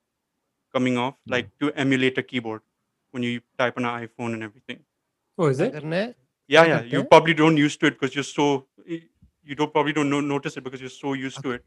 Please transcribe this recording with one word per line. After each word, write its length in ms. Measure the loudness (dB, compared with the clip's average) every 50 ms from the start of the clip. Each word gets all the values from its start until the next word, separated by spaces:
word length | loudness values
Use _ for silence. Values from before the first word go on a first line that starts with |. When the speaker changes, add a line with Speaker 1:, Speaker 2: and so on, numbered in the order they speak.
| _ _ _ _ _ _ _ _ _ _ _ _ _ _ -4
Speaker 1:
coming 240 | -2 0 0 0 -2
off, 200 | -2 -4 -6 _ -10
Speaker 2:
Yeah. 100 | -4 -4
Speaker 1:
like, 140 | -4 -4 -6 -8 -4
to 120 | -4 -4 -2
emulate 440 | 0 0 0 2 2 2 0 0 -2
a 60 | -6
keyboard 380 | -6 -6 -8 -6 -6 -8 -10 _ _ _ _ _ _ _ _ _ _
when 120 | -8 -6 -6
you 180 | -4 -6 -8 -10 _ _ -4
type 200 | -4 -2 -2 -4
on 80 | -4
an 220 | -4 -4 -6 -10 -12
iPhone 260 | _ -8 -8 -6 -6
and 100 | -8 -10
everything. 400 | -12 -16 _ _ -18 -18 -18 _ _ _ _ _ _ _ _ _ _ _ -2
Speaker 3:
Oh, 100 | 0 0
is 120 | 2 0
Speaker 4:
क्या 100 | -2 -2
Speaker 3:
it? 40 | -4
Speaker 4:
करना 220 | -6 -8 -6 -4
है? 200 | -4 -4 -6 -8 _ _ _ _ _ _ 4
Speaker 1:
Yeah, 160 | 6 6 8
Speaker 4:
क्या 20 |
Speaker 1:
yeah. 160 | 8 6 0
Speaker 4:
करते 140 | -2 -2 -4
Speaker 1:
You 80 | -2 4
Speaker 4:
हैं? 40 | 8
Speaker 1:
probably 240 | 8 8 8 6 2
don't 240 | 4 4 4 4 4
used 220 | 2 2 2 2
to 60 | 0 0
it 120 | 0 0
'cause 160 | -4 -4 -4
you're 140 | -4 -6 -4
so, 360 | -2 0 2 2 2 0 -4 _ _ _ -14 -12
y-, 140 | -12 -12 -12 _ _ _ _ _ _ _ _
you 120 | -10 -6
don't, 160 | -4 -4 -2
probably 220 | 0 0 0 0 0
don't 160 | 0 0 0
no-, 120 | 0 -2
notice 360 | -2 -2 -2 -4 -4 -6 -10 -10
it 60 | -12
because 180 | -12 -12 -14
you're 160 | -14 -16 -14 -10
so 160 | -6 -6 -6
used 280 | -4 -6 -8 -10 -8 -6
to 80 | -6
Speaker 4:
आक-, 80 | -6 -6
Speaker 1:
it. 60 | _